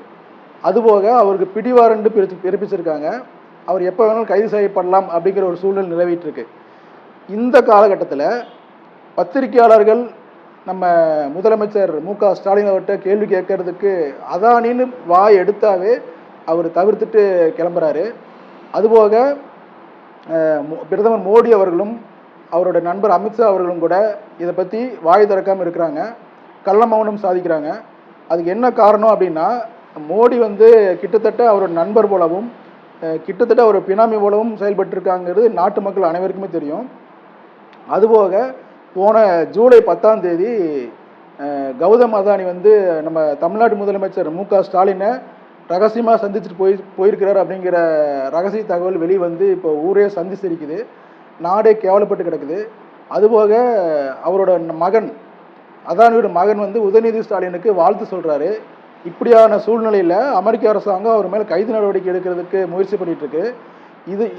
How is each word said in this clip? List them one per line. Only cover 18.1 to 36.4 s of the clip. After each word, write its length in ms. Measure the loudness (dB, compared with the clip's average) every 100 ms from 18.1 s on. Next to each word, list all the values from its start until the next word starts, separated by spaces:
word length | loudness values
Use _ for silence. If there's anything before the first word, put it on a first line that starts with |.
| -10 -20 -20 -20 -20 -10
அதுபோக, 640 | -2 4 6 6 4 0 -2 -10 -20 -20 -20 -20 -20 -20 -20 -6
அஹ், 280 | -2 0 -2
மோ-, 200 | -4 -10 -6
பிரதமர் 400 | -2 0 0 2
மோடி 220 | 4 4
அவர்களும் 500 | 4 2 -2 -6 -10 -18 -20 -20 -20 -6
அவரோட 280 | -4 0 -2
நண்பர் 300 | -2 -2 0
அமித்ஷா 320 | 0 -2 0
அவர்களும் 360 | 0 0 -2 -2
கூட 400 | 0 0 0 -4 -14 -10
இதை 140 | -8
பத்தி 380 | -6 -6 -6 -8 -4
வாய் 240 | 2 4 4
திறக்காம 400 | 0 -2 -2 -4
இருக்கிறாங்க, 480 | -4 -4 -6 -10 -12 -20 -20 -20 -8
கள்ள 220 | 0 2 4
மௌனம் 340 | 2 -2 -4
சாதிக்கிறாங்க. 580 | -2 -2 -2 -4 -4 -10 -14 -20 -20 -16 -6
அதுக்கு 220 | -4 -2
என்ன 200 | -2 0
காரணம் 380 | 4 4 4 2
அப்படின்னா, 520 | 2 0 -2 -4 -4 -8 -16 -20 -16 -6
மோடி 280 | 2 2 2
வந்து 600 | -2 4 6 8 4 0
கிட்டத்தட்ட 520 | -2 -2 -2 0 2
அவரோட 160 | 2 0
நண்பர் 400 | -2 0 0 2
போலவும், 440 | 0 0 -2 -8 -14 -20 -20 -20 -12
அஹ், 200 | -8 -8
கிட்டத்தட்ட 420 | -6 -2 2 4
ஒரு 140 | 4 4
பினாமி 420 | 0 0 0 2
போலவும் 360 | 0 0 -2 -4
செயல்பட்டிருக்காங்கிறது 960 | -4 -4 -4 -4 -4 -4 -2 2 2
நாட்டு 280 | 2 -2 -2
மக்கள் 220 | -4 -2
அனைவருக்குமே 460 | -2 -2 -4 -6